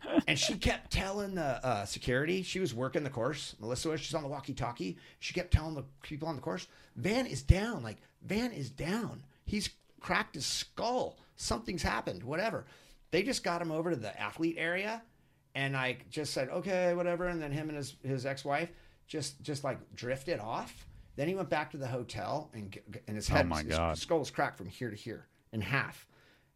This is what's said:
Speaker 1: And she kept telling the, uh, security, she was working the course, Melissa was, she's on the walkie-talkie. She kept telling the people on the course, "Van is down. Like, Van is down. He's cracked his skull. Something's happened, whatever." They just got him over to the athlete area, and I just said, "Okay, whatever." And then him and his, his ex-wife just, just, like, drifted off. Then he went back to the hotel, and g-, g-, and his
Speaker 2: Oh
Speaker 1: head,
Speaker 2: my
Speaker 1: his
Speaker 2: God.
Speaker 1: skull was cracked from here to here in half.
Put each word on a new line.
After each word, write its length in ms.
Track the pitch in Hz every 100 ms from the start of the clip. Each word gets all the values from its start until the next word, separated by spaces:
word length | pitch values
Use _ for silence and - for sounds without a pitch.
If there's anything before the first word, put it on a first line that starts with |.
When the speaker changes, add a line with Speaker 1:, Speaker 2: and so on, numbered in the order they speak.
| - 339 -
Speaker 1:
And 120 | 143
she 180 | - -
kept 340 | 240 196 -
telling 440 | - 190 202 196
the, 300 | 190 147 113
uh, 200 | 127 104
security, 580 | 101 - - 127 156 190
she 180 | 180 175
was 140 | 180
working 300 | 113 131 165
the 60 | 143
course, 440 | 135 120 143 - -
Melissa 300 | 110 123 165
was, 100 | 156
she's 140 | -
on 80 | 160
the 60 | 143
walkie-talkie. 680 | 143 135 123 120 120 180 170 - -
She 140 | -
kept 180 | 180 180
telling 220 | 165 156
the 100 | 151 135 -
people 260 | - 147 156
on 80 | 139
the 40 |
course, 240 | 156 180 - - - -
"Van 300 | 147 233 247
is 160 | 135
down. 400 | - 180 220 190
Like, 160 | 113 101 - _
Van 300 | - 202 247
is 180 | 175 123
down. 520 | - 147 220 175 120 - -
He's 260 | - 208 - - _ -
cracked 340 | - 185 220
his 120 | 156 120
skull. 720 | - - - 226 - 82 - - -
Something's 460 | - 226 220 175
happened, 400 | 185 214 170 92
whatever." 420 | 113 160 220 151 - - - - -
They 120 | 165
just 220 | 220 -
got 160 | 190 170
him 80 | 165
over 200 | 156 170
to 60 | 147
the 220 | 107 -
athlete 380 | 104 127 165 160
area, 440 | 160 180 208 226 - _ _ _ _
and 220 | 139 139 139
I 220 | 127 123 -
just 220 | 156 143
said, 160 | - 131
"Okay, 460 | 180 185 185 180
whatever." 340 | 175 175 175 180
And 120 | 170
then 100 | 151
him 160 | 143 156
and 80 | 147
his, 200 | 127 -
his 220 | 131 135 135
ex-wife 440 | 139 - 143 175 - - - -
just, 340 | 156 135 -
just, 200 | - 139
like, 140 | 139 104 -
drifted 460 | - 123 131 - 151
off. 460 | 107 147 240 - - - - -
Then 120 | 151
he 60 |
went 140 | 190 147
back 200 | 156 151
to 40 | 151
the 100 | 127
hotel, 640 | 127 120 113 101 139 151
and 180 | 113 98
g-, 80 | 101 -
g-, 100 | 101 -
and 100 | 107
his 140 | -
Speaker 2:
Oh 40 |
Speaker 1:
head, 120 | 151 90
Speaker 2:
my 140 | 78
Speaker 1:
his 140 | 78 80
Speaker 2:
God. 220 | 85 78
Speaker 1:
skull 200 | - 165
was 120 | 123
cracked 260 | - 135 -
from 100 | 95
here 220 | - 123
to 60 | 104
here 300 | 117 80 - _ -
in 80 | 113
half. 460 | 95 135 104 - - - - - _